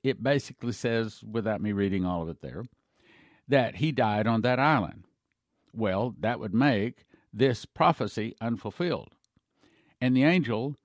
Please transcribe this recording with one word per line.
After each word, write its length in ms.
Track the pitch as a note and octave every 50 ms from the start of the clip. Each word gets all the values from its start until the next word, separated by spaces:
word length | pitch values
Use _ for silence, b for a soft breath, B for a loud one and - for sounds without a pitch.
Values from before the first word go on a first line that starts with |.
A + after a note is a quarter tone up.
it 200 | - C3+ B2+ -
basically 500 | A2+ C#3 C#3+ C#3 - - - - A#2+ A#2+
says, 500 | G#2 - - A#2 A#2 A2+ A2+ A2 - - - G#2+
without 320 | G#2+ A#2 G2+ A2 G#2+ F2+
me 120 | G2+ G#2+
reading 320 | G2+ G2 G2+ G2 G2 F#2+ F#2
all 180 | F2+ F2+ E2+
of 60 | E2 E2
it 140 | D2+ -
there, 220 | - B1+ B1+ F2 A#2+ - _ b b b b b b b b b b b b b b -
that 280 | C#3+ C3+ A#2+ - -
he 160 | F#2 C#3+ D#3+
died 340 | C3 B2+ A#2 G#2+ G#2 G#2+ G#2+
on 160 | A2 A2+ A2+
that 180 | A2+ B2 B2+ B2
island. 440 | C#3 D3+ D3+ A#2+ F2 - - F2 - _ _ _ _ _ _ _ _ _ _ _ _ _
Well, 420 | - G#2+ A2 G2 F#2 G2 A#2+ B2 G2+ -
that 200 | - A2+ B2 -
would 140 | - G2+ F#2
make 500 | A#2 C#3 D3 A#2 G2 G#2 B2 - _ _ b b b b b
this 320 | b G#2 C3 C3+ A2+ - -
prophecy 680 | - _ - E3 F3 D#3+ - A#2 G2+ - A#2 G#2+ A2+ - -
unfulfilled. 760 | A2 A#2 A#2+ - - G#2 - - F3 F3 B2+ D2 - - _ _ _ _ _ _ _ b b b b b b b b b b b
And 160 | B2+ B2+ B2+
the 80 | C3 C3+
angel 520 | D#3 F3+ F#3 C#3+ A#2 A2 G#2+ B2+ D3 C#3+ _